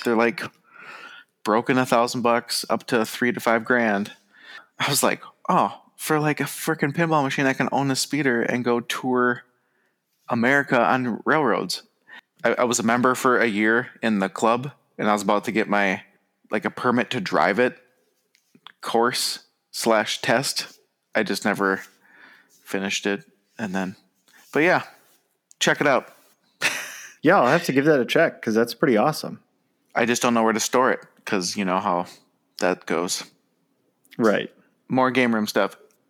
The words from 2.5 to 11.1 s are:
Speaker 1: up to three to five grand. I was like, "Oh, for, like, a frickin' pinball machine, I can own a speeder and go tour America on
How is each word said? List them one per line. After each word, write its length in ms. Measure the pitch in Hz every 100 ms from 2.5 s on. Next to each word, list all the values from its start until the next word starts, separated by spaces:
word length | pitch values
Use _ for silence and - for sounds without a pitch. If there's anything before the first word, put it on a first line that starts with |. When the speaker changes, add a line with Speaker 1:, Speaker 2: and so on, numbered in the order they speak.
| - -
Speaker 1:
up 160 | 113 -
to 180 | 120 110
three 260 | - 120
to 60 | 110
five 240 | 120 113 113
grand. 480 | 123 113 101 104 - _ _ - - _ -
I 100 | -
was 120 | 139
like, 180 | 113 - - _ -
"Oh, 320 | 175 104 - _ -
for, 240 | - 156
like, 220 | 151 143
a 20 | 139
frickin' 480 | - - 160 147
pinball 300 | 156 165 156
machine, 220 | 135 143 135
I 80 |
can 160 | 131 127
own 180 | 127 139
a 40 | 131
speeder 460 | - 143 139 120
and 220 | - 120 120
go 140 | 120
tour 640 | 117 - 127 123 123 123 - _ _ _ _ _ _ _ -
America 500 | 120 120 143 131 131
on 400 | 95 127 123